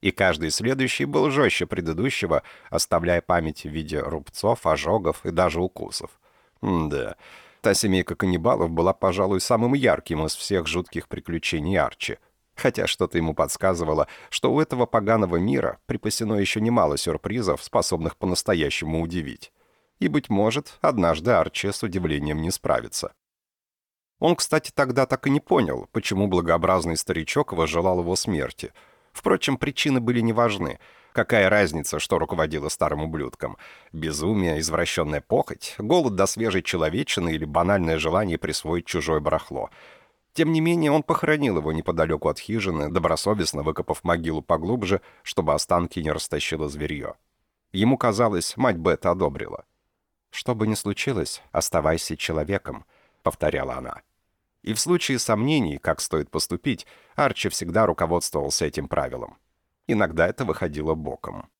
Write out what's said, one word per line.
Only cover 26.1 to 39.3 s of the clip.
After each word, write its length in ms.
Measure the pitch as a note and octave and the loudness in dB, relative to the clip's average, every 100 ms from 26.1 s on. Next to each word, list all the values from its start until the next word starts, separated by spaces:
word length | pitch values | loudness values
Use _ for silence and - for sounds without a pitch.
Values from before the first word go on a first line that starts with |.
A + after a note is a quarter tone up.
| F#2+ G2+ | 0 2
благообразный 680 | F2+ E2+ E2 F2 F#2 E2 D#2+ | 2 4 4 4 2 2 -2
старичок 560 | - E2 D#2+ - D3 | -2 -4 0 -2 -2
возжелал 460 | F2+ E2 E2 F#2 F2+ | 0 0 2 2 2
его 160 | E2+ F#2 | 0 -2
смерти. 580 | - E2+ C2 - - - _ _ _ | 0 -2 -2 -8 -14 -14 _ _ _
Впрочем, 460 | - - - - C3+ | -8 0 0 2 -2
причины 420 | D3 C3+ D3+ C3 | -2 -2 0 2
были 220 | A#2 B2 | 2 2
неважны. 580 | A2+ A2+ A#2 G2+ D#2 - - - _ | 2 2 2 0 -4 -6 -16 -20 _
Какая 380 | - A2+ A#2 F#2+ | -4 2 4 6
разница, 500 | G#2 F#2 D#2 C#2+ D2+ | 6 4 0 -4 -4
что 180 | - F2+ | 0 0
руководило 520 | D#2 F2 D#2 D#2 D2 | 0 0 -2 -2 -6
старым 340 | - D#2+ D2+ | -2 -2 0
ублюдком? 540 | D#2+ D#2+ C2 - B1+ G1+ - - - | -4 -4 -6 -8 -10 -10 -20 -20 -16
Безумие, 680 | D#2+ D#2 D2 D#2+ G#2+ F2+ D2+ | -8 -6 -2 0 2 2 0
извращённая 640 | D#2+ D#2+ F2 - D2+ D2 | 0 0 0 0 -2 -2
похоть, 540 | - - - - - - | 0 0 0 -6 -12 -8
голод 380 | A2 F3 C3+ F#2+ | 2 2 4 2
до 100 | F#2+ | 0
свежей 380 | - A2+ F#2 | 2 0 0
человечины 680 | - F2+ D#2+ F2 D3 - E2+ | -2 0 0 0 -2 -2 -2
или 120 | D#2+ D#2 | -2 -2
банальное 540 | D#2 F2 G2+ E2+ D#2+ | 0 2 2 2 0
желание 400 | D#2+ F2 G#2 D#2+ | 0 0 0 -2
присвоить 460 | - D2+ D#2 F2 - | -4 -6 -2 -4 -2
чужое 320 | F2 D2 D#2+ | -4 0 0
барахло? 500 | D2 | 0